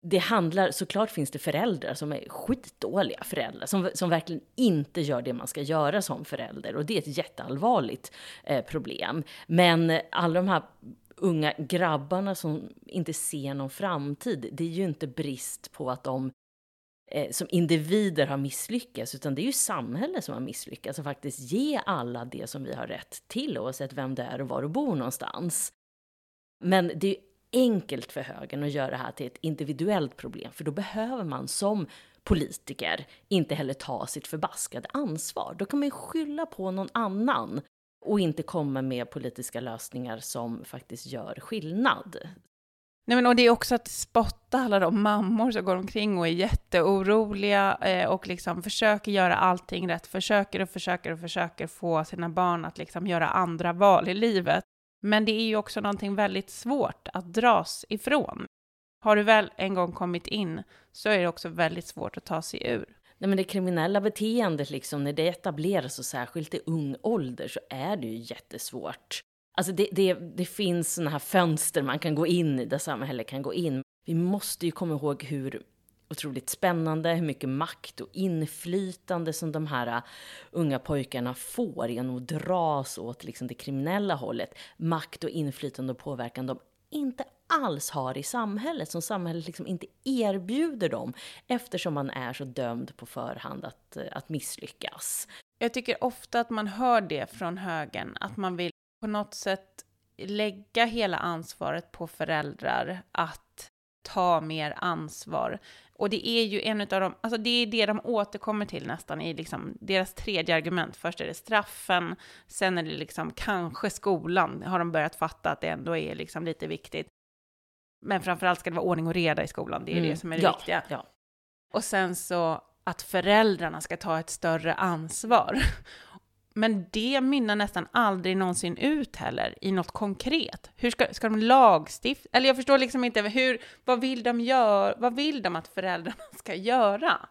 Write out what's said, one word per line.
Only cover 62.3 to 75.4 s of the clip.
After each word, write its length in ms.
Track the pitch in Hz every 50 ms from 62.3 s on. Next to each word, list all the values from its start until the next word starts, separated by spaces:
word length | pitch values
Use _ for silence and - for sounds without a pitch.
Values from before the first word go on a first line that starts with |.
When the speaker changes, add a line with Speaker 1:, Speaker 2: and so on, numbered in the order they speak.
| - 160 165
Speaker 2:
sig 240 | - - - -
ur. 180 | - 117 - - - - _ _ _ _ _
Speaker 1:
Nej, 100 | - 196
men 80 | 196
det 80 | 190 190
kriminella 560 | 190 - 202 185 185 180 170 156 175 196 202
beteendet, 680 | 196 214 214 - 208 220 226 240 226 190 160 147 143 -
liksom, 340 | 147 135 - - - 147 139
när 80 | 143 143
det 160 | 151 156 175
etableras, 680 | 170 - - 196 160 143 156 180 196 180 135 131 - -
och 60 | 127
särskilt 500 | - - 135 123 123 - 170 156 - -
i 60 | - -
ung 300 | - 160 165 147 139 135 - _
ålder, 460 | 214 233 208 151 127 123 - - -
så 120 | - - - _
är 260 | - 131 135 170 208
det 100 | 190 127
ju 100 | 113 113
jättesvårt. 1040 | 113 117 117 120 - - _ - - - - - 127 - 80 - - _ _ - - - _ _ _ _ _ _ -
Alltså, 140 | 180 165 190
det, 160 | 170 202 202 185
det, 220 | 175 196 185 180
det 300 | - 175 170 156 160 180
finns 500 | 170 - - 214 180 175 175 165 - -
såna 160 | - 170 147
här 80 | 151 143
fönster 640 | - - - 190 180 170 156 151 - - - 165 139
man 160 | 135 127 151
kan 160 | - 170 156
gå 120 | 147 165
in 340 | 165 175 180 170 156 139 131
i, 40 | 123
där 140 | - 131 143
samhället 480 | - - 143 110 - 156 139 123 110
kan 160 | - - 135 139
gå 120 | 135 87
in. 280 | - 175 160 135 131 135 _ _ _ _
Vi 80 | - 165
måste 520 | 165 170 180 196 202 - - - - 170
ju 60 | 170 160
komma 220 | - 185 170 156
ihåg 280 | 143 143 151 143 143 -
hur 400 | 127 147 139